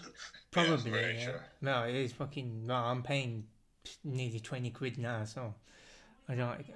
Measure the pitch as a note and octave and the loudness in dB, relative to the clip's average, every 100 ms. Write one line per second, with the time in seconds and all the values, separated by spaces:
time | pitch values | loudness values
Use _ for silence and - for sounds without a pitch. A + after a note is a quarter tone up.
0 | - - - - - F3 E3 D3 A2+ A2 | -16 -14 -14 -14 0 6 6 6 4 2
1 | A2+ A#2 B2 - - - C#3 B2+ A#2 B2+ | 2 0 -2 -4 -8 -4 0 2 2 2
2 | B2 - C#3+ C#3+ A#2+ A2 A#2 B2 A#2+ B2 | 0 -2 -4 -4 -4 -4 0 2 2 0
3 | B2 C#3 B2+ A2 G#2+ - _ _ - - | 2 0 0 -4 -6 -14 _ _ -16 -8
4 | D3+ B2+ B2 A2+ - C3 B2 A#2+ C3 B2+ | -2 0 0 -2 -4 -4 -2 -2 -4 -2
5 | A#2 A2+ G#2+ - A#2 - - - - - | -2 -2 -4 -4 -6 -8 -16 -20 -20 -20
6 | - - - B2 B2 - C#3+ | -20 -14 -4 0 0 -2 -6